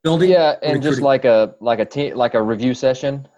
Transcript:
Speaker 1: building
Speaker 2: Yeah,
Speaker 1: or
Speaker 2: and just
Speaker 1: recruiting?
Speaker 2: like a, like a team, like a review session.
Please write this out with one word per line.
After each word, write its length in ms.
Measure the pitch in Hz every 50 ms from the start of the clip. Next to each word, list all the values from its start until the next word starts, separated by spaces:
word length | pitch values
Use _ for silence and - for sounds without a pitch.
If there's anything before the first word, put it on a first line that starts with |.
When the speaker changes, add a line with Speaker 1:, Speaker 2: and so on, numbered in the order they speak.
| -
Speaker 1:
building 260 | 160 160 165 180 185
Speaker 2:
Yeah, 220 | 180 175 160 151
Speaker 1:
or 60 | - -
Speaker 2:
and 200 | - 151 139 143
just 160 | 131 151 143 127
Speaker 1:
recruiting? 60 | 139
Speaker 2:
like 200 | 139 135 127 135
a, 300 | 127 113 110 110 98 - _
like 180 | 104 120 117 110
a 40 | 107
team, 300 | - - 143 143 139 -
like 200 | 123 120 120 -
a 80 | 113
review 300 | 110 110 113 104 120 127 123
session. 520 | - - 131 127 - - 139 139 139 139 _ _